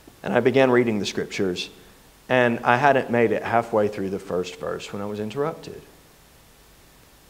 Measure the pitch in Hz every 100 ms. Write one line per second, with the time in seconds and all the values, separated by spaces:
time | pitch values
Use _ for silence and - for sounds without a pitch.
0 | - - - 127 123 135 131 123 117 104
1 | - - 78 - 95 90 - - - -
2 | - _ - 127 123 117 131 120 143 131
3 | - 120 113 104 - 117 113 110 104 -
4 | 95 95 - 90 87 - 82 90 - 104
5 | 101 104 107 135 147 160 - 92 - -
6 | - _ _ - - _ _ - - _
7 | _ _ _